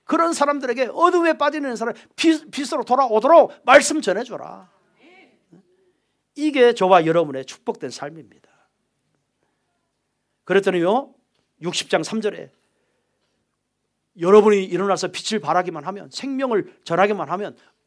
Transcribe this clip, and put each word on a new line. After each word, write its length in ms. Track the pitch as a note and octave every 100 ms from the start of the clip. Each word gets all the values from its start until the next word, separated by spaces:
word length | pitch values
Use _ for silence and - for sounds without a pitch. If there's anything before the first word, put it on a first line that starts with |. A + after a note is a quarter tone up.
| -
그런 280 | E4 E4+
사람들에게, 560 | - C#4+ C#4+ B3+ A#3+ A#3+
어둠에 440 | - E4+ F4 E4 D#4
빠지는 380 | D4 D4+ C#4 A3
사람, 200 | A#3 A#3 _ -
빛, 360 | D#4+ D#4 -
빛으로 320 | - D4 D4+
돌아오도록 680 | A#3 B3+ B3+ G#3+ B3+ E4 A3 -
말씀 380 | A#3+ C#4 - D#4
전해줘라. 680 | G#3 F#3 B3 F3+ - G3 F#3 _ _ _ C#4+ F#4 _ _ _ F3 _ _ _ _ _ _ _ -
이게 380 | D4+ C4+ A#3+
저와 320 | A#3 F#3 F#3 D#3+
여러분의 400 | E3 D3+ C3 C3
축복된 440 | - - - C3+
삶입니다. 600 | - C#3+ D#3+ A2 F2 _ _ _ _ _ _ _ _ _ _ _ _ _ _ _ _ _ _ _ _
그랬더니요, 720 | - F#3+ F#3+ F3+ E3+ A#3+ C#4 _ _ _ _ _
육십 280 | E3 - -
장 140 | F#3
삼 180 | D#3 A3
절에 300 | G3+ E3 - _ _ _ _ _ _ _ _ _ _ _ _ _ _ _ _ F#3
여러분이 440 | E3+ G#3 G#3+ G3+
일어나서 440 | F#3+ E3+ G3 F3 F#3
빛을 320 | - - G#3+
발하기만 460 | D3+ F3 F3+ D#3+ D#3
하면, 240 | G3 C#3+
생명을 680 | - C4+ C4 C4 G#3+ - _
전하기만 460 | - E3+ G#3 G3+ D3
하면 280 | F#3 F#3 - _ _